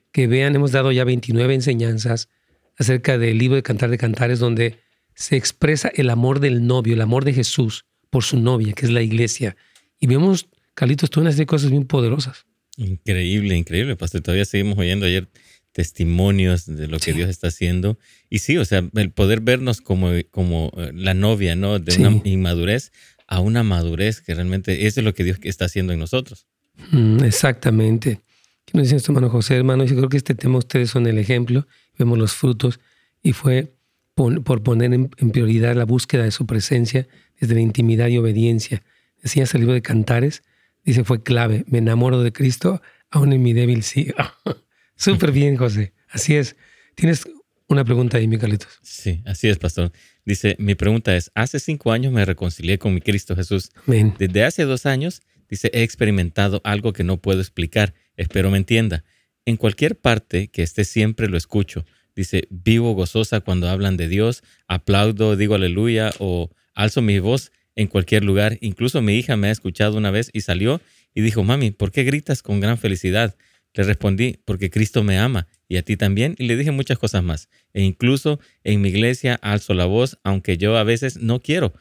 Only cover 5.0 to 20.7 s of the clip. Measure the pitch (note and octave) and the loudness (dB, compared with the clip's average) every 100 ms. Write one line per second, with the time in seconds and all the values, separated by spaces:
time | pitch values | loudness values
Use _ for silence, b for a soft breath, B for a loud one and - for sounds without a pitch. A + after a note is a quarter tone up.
5 | _ - - C#3 - - D3+ D3+ A#3+ - | _ -16 -2 -2 -2 -2 0 0 -2 0
6 | C3 A#2 B2+ C3+ C#3 A#2+ A#2+ B2+ A2+ A2+ | 0 2 2 2 0 2 2 2 2 0
7 | A2 B2 C3+ B2+ A#2 - A#2 - - _ | 2 2 2 0 0 0 -2 -4 -16 _
8 | _ C3 - C3 A#2 B2+ G#2+ G2+ B2 A#2+ | _ -2 0 0 2 2 0 -2 0 0
9 | A2+ A2+ A#2 - A#2 - b b b _ | 0 0 0 -2 -6 -8 b b b _
10 | C3 C3+ F#3 F#3 - _ _ - B2+ C#3+ | 2 4 4 2 -2 _ _ -4 -2 0
11 | D#3 D3+ E3 D3 D3 D3+ C#3 C#3 C3 C#3+ | 0 2 2 2 0 0 2 0 0 0
12 | A#2 C#3 B2+ - _ _ _ - G2+ F#2 | 0 -2 -6 -12 _ _ _ -8 -6 -4
13 | - F#2 F2+ G#2 G#2 F2 E2+ E2+ C3 G#2 | -2 -2 0 0 0 0 0 -2 -2 -4
14 | E2+ E2+ D#2+ F#2 G2+ G2+ G2+ G2+ F2+ G2 | -6 -6 -2 -2 0 -2 -2 0 -2 0
15 | G2 F#2 F2 b b b _ - E2+ - | 0 -2 -4 b b b _ -6 -6 -2
16 | E2 E2+ G2 G2 F#2 F2+ E2 D#2 D2+ D#2+ | 0 2 2 2 2 0 -4 -10 -8 -6
17 | - D#2 F2 F2+ F2 - F2+ F#2 G2 A2 | -4 -2 -4 -4 -6 -4 -2 -2 -2 -4
18 | b b b A2 - D#3+ A#2+ G2 F2+ G#2+ | b b b -6 -2 0 0 0 0 -2
19 | G2+ - G2 A2 A2+ B2+ B2+ A2+ - F#2 | -2 0 2 2 2 0 0 -4 -2 0
20 | F2+ F2 - - F2+ E2+ D#2+ | 0 0 -4 -4 -2 0 -2